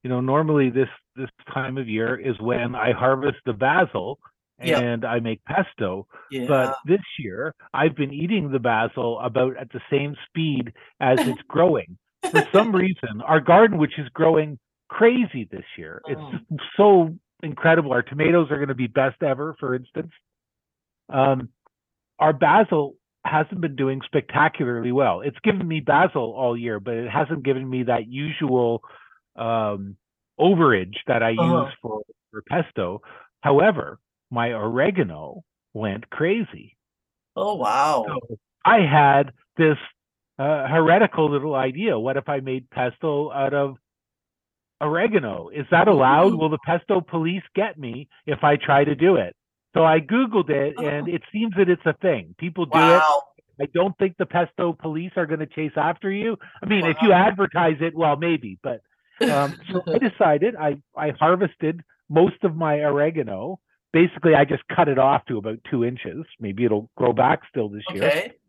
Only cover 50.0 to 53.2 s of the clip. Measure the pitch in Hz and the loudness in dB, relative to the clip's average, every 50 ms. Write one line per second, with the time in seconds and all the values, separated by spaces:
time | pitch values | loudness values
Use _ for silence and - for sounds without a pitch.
50 | 151 131 214 247 262 226 220 202 165 131 147 143 139 147 151 - - 147 147 147 | 2 0 0 0 0 2 0 -2 0 0 0 -2 -2 -2 -4 -4 -6 -4 -4 -4
51 | 143 170 175 165 - - - 208 226 226 180 190 196 180 180 - - 165 147 _ | -4 -4 -6 -6 -8 -8 -6 -4 -4 -2 2 2 2 2 2 0 0 -4 -4 _
52 | - 185 156 113 85 80 92 _ 160 180 160 185 170 135 147 160 160 160 170 165 | 0 -2 0 -2 -6 -12 -14 _ -10 -8 -6 -6 -6 0 2 4 6 6 6 6
53 | 156 151 147 143 | 6 4 2 0